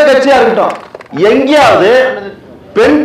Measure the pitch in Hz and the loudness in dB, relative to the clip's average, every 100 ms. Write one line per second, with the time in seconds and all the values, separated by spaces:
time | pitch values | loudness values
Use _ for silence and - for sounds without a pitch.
0 | 302 262 262 262 233 - 160 - - - | 2 2 2 2 0 0 -4 -6 -16 -20
1 | - 135 196 254 277 294 247 - 190 254 | -16 -4 0 0 0 2 2 2 2 0
2 | 262 208 196 - - - - 202 240 302 | 0 -6 -12 -18 -20 -20 -8 -2 2 2